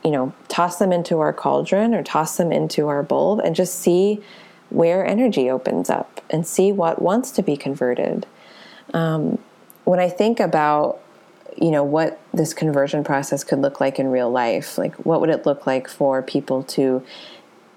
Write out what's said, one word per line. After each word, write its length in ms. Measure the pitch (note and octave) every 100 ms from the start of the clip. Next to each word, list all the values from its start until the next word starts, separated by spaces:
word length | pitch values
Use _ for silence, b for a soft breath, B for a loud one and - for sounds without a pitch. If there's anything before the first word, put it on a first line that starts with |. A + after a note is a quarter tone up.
you 60 | D#3+
know, 240 | C#3+ C3 - -
toss 280 | - F3 E3+
them 160 | F#3+
into 280 | F3 E3+ E3
our 120 | D3+
cauldron 600 | D3+ C#3+ C#3 E3 G3 A3+
or 80 | G#3
toss 340 | - D3+ D#3+ -
them 160 | E3+
into 360 | D3 D#3 - D3
our 140 | C#3+
bulb 380 | C#3+ C3+ D#3 G#3+
and 160 | E3+ E3
just 200 | F3+ -
see 440 | F3+ F3+ G3+ G#3 B B B B -
where 380 | - E3+ F#3 F3+
energy 420 | G#3 B3 D3 B2+
opens 400 | C3 - - -
up 320 | - - - -
and 180 | D#3+ E3+
see 240 | - G3
what 300 | G3 E3 -
wants 300 | E3+ A3 B3+
to 120 | -
be 140 | F#3 C#3+
converted. 680 | C#3 C#3+ B2+ B2 - - - B B B B B -
Um, 460 | E3 E3 D#3+ D3+ - - - - _
when 160 | - F3+
I 100 | F3+
think 280 | - G#3+ A#3
about, 600 | F3+ D#3+ D3+ D3+ C3+ - - - - - - -
you 100 | E3
know, 120 | D3+
what 380 | C#3+ D#3 D#3 - -
this 220 | E3+ D3+
conversion 480 | - D#3 C#3+ C#3 D3+
process 400 | C#3+ C#3 C#3 C#3+
could 180 | - C#3
look 200 | C#3 -
like 180 | C3+ C3+
in 120 | C3+
real 200 | B2+ A#2+
life, 480 | B2+ A#2 G2 - -
like, 160 | F2+ -
what 240 | - E3
would 100 | D#3+
it 140 | C#3+
look 220 | D3 C#3 C#3+
like 220 | C3 C3
for 340 | - C#3 C3
people 400 | C3 C#3+ C3+ C3
to 420 | C3 - C3+ B2+ B2+ B B B B - -